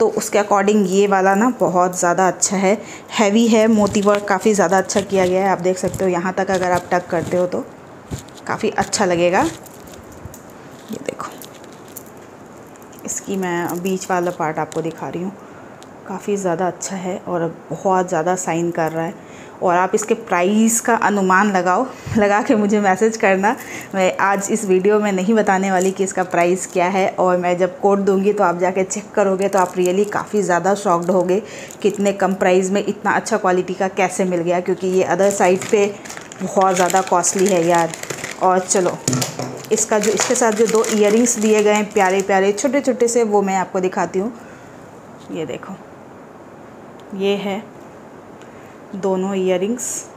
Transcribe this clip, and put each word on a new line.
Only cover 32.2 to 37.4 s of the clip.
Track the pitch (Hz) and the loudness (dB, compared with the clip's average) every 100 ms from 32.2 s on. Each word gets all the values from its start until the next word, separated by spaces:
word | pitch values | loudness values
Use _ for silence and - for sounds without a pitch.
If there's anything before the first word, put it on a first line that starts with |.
| 185 | 0
price | 190 196 185 185 | 2 2 4 2
में | 202 196 | 0 -2
इतना | 202 202 | -4 -2
अच्छा | 160 - 214 | -2 0 -2
quality | 202 180 180 | 0 0 -2
का | 185 190 | -2 -4
कैसे | 190 185 185 | 0 -2 0
मिल | 185 180 | -2 0
गया, | 170 175 | 0 -2
क्योंकि | 180 175 185 | -2 -2 0
ये | 185 180 | 2 2
other | 175 196 202 | 2 2 2
side | 185 185 - | 2 2 2
पे | 220 208 - - - - - | 2 2 -2 -14 -16 -16 -10
बहुत | 190 - 190 | -4 2 2
ज़्यादा | 180 175 185 | 4 2 2
costly | 180 180 175 202 | 2 0 0 0